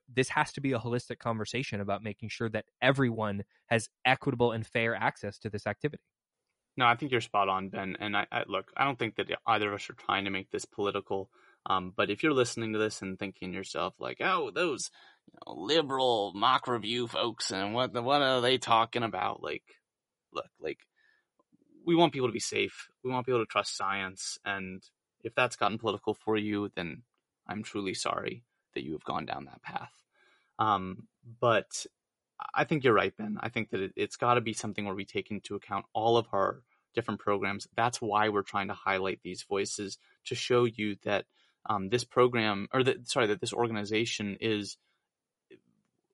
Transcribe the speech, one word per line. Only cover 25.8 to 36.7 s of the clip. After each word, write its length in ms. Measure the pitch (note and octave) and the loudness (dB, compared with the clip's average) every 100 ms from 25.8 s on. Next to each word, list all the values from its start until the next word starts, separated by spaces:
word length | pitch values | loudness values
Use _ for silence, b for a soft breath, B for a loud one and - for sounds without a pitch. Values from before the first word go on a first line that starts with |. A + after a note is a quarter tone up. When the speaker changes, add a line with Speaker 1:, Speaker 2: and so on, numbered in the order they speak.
| A2+ G2+ - | -2 -2 -4
Speaker 2:
for 220 | G#2 - A2 | -4 0 0
you, 340 | G#2 G2+ G2+ | 0 -2 -2
then 280 | F#2 E2+ B2 - _ _ _ - | -4 -8 -8 -16 _ _ _ -10
I'm 180 | G#2 | -8
truly 300 | A2 G2+ G2 | -6 -6 -4
sorry 500 | - - - - A#2+ - _ _ | -2 -2 -2 -4 -8 -14 _ _
that 80 | - | -8
you 100 | C2 | -6
have 120 | D#2 | -8
gone 220 | - E2 E2 | -6 -6 -6
down 180 | C#2 | -8
that 180 | C#2 - | -10 -16
path. 300 | - - - - _ _ _ _ _ - | -12 -12 -12 -18 _ _ _ _ _ -2
Um, 480 | A2 G2+ F#2 F#2 - _ A#2+ A2+ | 2 2 0 -8 -14 _ -20 0
but 460 | A#2+ A2 - - - _ _ _ _ - - | 4 4 2 -8 -12 _ _ _ _ -14 -6
I 100 | - | -2
think 180 | C3+ D#3 | 0 4
you're 120 | B2+ | 6
right, 200 | G#2 F#2 - | 6 4 -2
Ben. 200 | G#2+ G#2+ | -6 -6
I 120 | A2+ | -4
think 200 | A#2 G#2+ | -4 -4
that 100 | G2 | -4
it, 120 | F#2+ | -4
it's 220 | - G2+ - | -2 -4 0
gotta 240 | B2 B2 | 4 4
be 140 | A2+ | 2
something 300 | G#2+ A2 G2 | -4 -6 -6
where 100 | G2+ | -6
we 100 | G2 | -6
take 260 | G2 G2+ - | -4 -6 -4
into 240 | G2 - | -8 -8
account 300 | G2+ - G2+ - | -10 -6 -6 -4
all 240 | A2 A2+ A#2 | 0 4 4
of 100 | A2+ | 4
our 300 | G2 F#2+ A#2 _ | 2 2 0 _